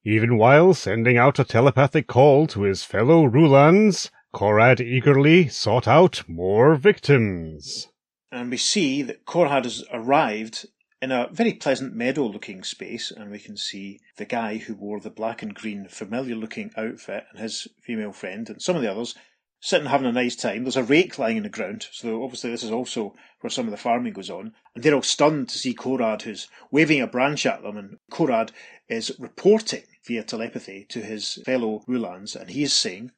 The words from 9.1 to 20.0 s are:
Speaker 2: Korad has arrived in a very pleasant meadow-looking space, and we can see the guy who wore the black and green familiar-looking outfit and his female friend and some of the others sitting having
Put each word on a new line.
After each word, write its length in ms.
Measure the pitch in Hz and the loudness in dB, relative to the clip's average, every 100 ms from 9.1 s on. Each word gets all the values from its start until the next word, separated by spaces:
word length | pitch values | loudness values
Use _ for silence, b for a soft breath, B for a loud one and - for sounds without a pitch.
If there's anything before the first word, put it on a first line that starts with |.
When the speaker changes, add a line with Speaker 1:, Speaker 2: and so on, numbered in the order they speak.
| - - | -10 -6
Speaker 2:
Korad 380 | 170 156 139 | 0 2 0
has 200 | 120 110 - | -2 -10 -12
arrived 720 | 120 117 143 135 107 110 - - _ _ - | -8 0 2 2 -4 -10 -14 -18 _ _ -10
in 100 | 131 | -4
a 160 | 127 123 | -4 -4
very 180 | 170 233 | -2 -2
pleasant 400 | - 147 127 131 | -2 -2 -4 -4
meadow-looking 720 | 113 120 143 120 101 - 95 | -6 -4 -2 -4 -6 -16 -14
space, 480 | 95 - 95 113 - | -14 -14 -14 -12 -12
and 180 | - 104 | -14 -16
we 100 | 104 | -18
can 180 | - 101 | -16 -12
see 420 | - 98 98 98 _ - | -12 -12 -14 -16 _ -16
the 100 | 104 | -8
guy 320 | 120 113 110 | -6 -6 -8
who 160 | 113 | -10
wore 280 | 98 101 104 | -14 -10 -12
the 80 | 107 | -12
black 320 | - 110 113 | -10 -10 -8
and 120 | 110 | -14
green 320 | - 110 101 98 | -12 -12 -12 -14
familiar-looking 840 | - 98 120 131 113 110 - 104 - | -16 -10 -8 -8 -10 -12 -12 -12 -10
outfit 480 | 110 120 - 101 - | -10 -12 -14 -14 -14
and 80 | 98 | -14
his 260 | 110 - - _ | -12 -12 -14 _
female 320 | - 113 107 | -12 -10 -10
friend 360 | 92 95 101 113 | -12 -14 -12 -14
and 120 | 104 | -12
some 140 | - 175 | -6 -4
of 40 | |
the 80 | 113 | -4
others 220 | 98 120 - b b _ _ | -6 -10 -12 b b _ _
sitting 280 | - 175 143 | -2 -2 0
having 200 | 139 | -2